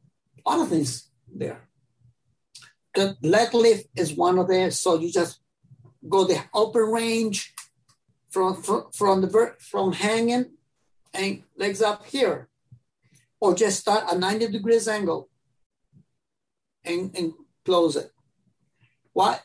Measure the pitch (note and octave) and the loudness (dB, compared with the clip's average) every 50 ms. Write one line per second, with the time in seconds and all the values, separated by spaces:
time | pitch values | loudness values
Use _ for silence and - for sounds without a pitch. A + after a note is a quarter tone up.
0 | _ _ _ _ _ _ _ _ - - - E4+ D#4+ - E3 D#3+ D3 B2 - - | _ _ _ _ _ _ _ _ -4 -2 0 0 0 0 0 0 0 -2 -4 -8
1 | - _ _ _ _ - - - D3 - - - - _ _ _ _ _ _ _ | -12 _ _ _ _ -18 -12 -10 -10 -10 -10 -12 -18 _ _ _ _ _ _ _
2 | _ _ _ _ _ _ _ _ _ _ - - - - _ _ _ _ - F#3+ | _ _ _ _ _ _ _ _ _ _ -20 -20 -20 -20 _ _ _ _ -2 -2
3 | G3 F#3+ F#3+ - - D#3 G3 G#3+ A#3 - - A#3 A3+ A3+ G#3+ - - - - - | -2 -2 -2 -2 0 2 2 2 2 2 2 4 6 6 4 4 0 -6 -6 -4
4 | F3 D3+ D3 E3+ F3 F3+ F#3 F#3 F3+ F#3 F#3+ F#3 F#3 E3 - - - D#3 D#3 E3 | -4 -2 -2 0 0 2 2 2 2 2 2 2 0 0 -2 -2 0 2 2 2
5 | D#3+ F3 F3 F#3+ E3+ - - - _ _ _ _ _ _ - - - - _ _ | 0 -2 -2 0 -2 -2 -4 -10 _ _ _ _ _ _ -20 -20 -20 -20 _ _
6 | - D#3+ F#3+ F#3+ F#3 F#3 F3+ - - - - G#3+ A3 A3 A3 A#3+ A3 G#3+ A3 A3+ | -6 -2 0 2 2 2 0 -2 -4 -4 -2 0 0 0 2 0 0 0 0 0
7 | A3+ A3+ A3+ A3+ A3+ A3 G3+ - - - _ - - - _ _ _ _ _ _ | 0 0 0 0 -2 -2 -4 -6 -8 -12 _ -20 -20 -20 _ _ _ _ _ _
8 | _ _ _ _ _ _ - F#3+ F#3 F#3 - - - - G#3 A#3+ - - - - | _ _ _ _ _ _ -4 -2 0 0 -2 -4 -4 -2 -2 -2 -4 -6 -6 -2
9 | G#3 G3 F#3+ F#3+ F#3 F3+ F#3+ A3 A#3 A#3 - - - - - G3+ G3 F#3+ D#3 - | 2 2 2 2 2 2 2 2 2 2 -2 -8 -14 -8 -4 -2 -2 -2 -2 -2
10 | F#3+ G#3 A3+ A3+ A#3 A#3 A#3+ B3 B3+ - - _ _ _ _ _ _ _ _ _ | -2 0 0 0 2 2 0 0 -2 -4 -8 _ _ _ _ _ _ _ _ _
11 | _ _ - G3+ G3 G3 - - - _ _ - G3 G3+ G3 - A3 G#3 G#3 - | _ _ -8 -4 -4 -4 -4 -6 -12 _ _ -6 -4 -4 -2 0 0 0 -2 -2
12 | - - - C#4 B3 F#3 D3 - - - _ _ _ _ - - _ _ _ _ | -8 -8 -4 0 0 0 0 -2 -8 -16 _ _ _ _ -20 -20 _ _ _ _
13 | _ _ _ _ _ _ _ - G#3 G3 F3 - A3+ G3+ G3 - - G#3 G#3 G#3+ | _ _ _ _ _ _ _ -2 0 2 2 2 2 0 0 0 0 0 0 0
14 | - - F3 F#3 F3+ F#3+ G#3+ A3 A#3 G#3+ G3 A3 G3 A3+ A3+ A3+ G#3+ A3 G#3+ G#3 | 0 -2 -2 -2 -2 -2 -2 -2 -2 -2 -4 -4 0 2 2 2 2 0 -4 -2
15 | G3 E3 D#3+ - - - _ _ _ _ _ _ _ _ _ _ _ _ _ _ | -2 -4 -4 -4 -8 -12 _ _ _ _ _ _ _ _ _ _ _ _ _ _
16 | _ _ _ _ _ _ _ _ _ _ _ _ _ _ _ _ - E3 F3 F3 | _ _ _ _ _ _ _ _ _ _ _ _ _ _ _ _ -10 -6 -6 -6
17 | F#3 F#3 - F3+ F3 D#3+ - - - _ _ _ _ - F3+ F3 E3 D#3+ C#3 C#3+ | -6 -6 -8 -6 -6 -6 -8 -10 -18 _ _ _ _ 0 2 2 2 2 0 -2
18 | - - _ _ _ _ _ _ _ _ _ _ _ _ _ _ _ _ _ _ | -6 -10 _ _ _ _ _ _ _ _ _ _ _ _ _ _ _ _ _ _
19 | _ _ - F3+ F#3+ G#3 - - - | _ _ -2 0 2 2 0 -2 -6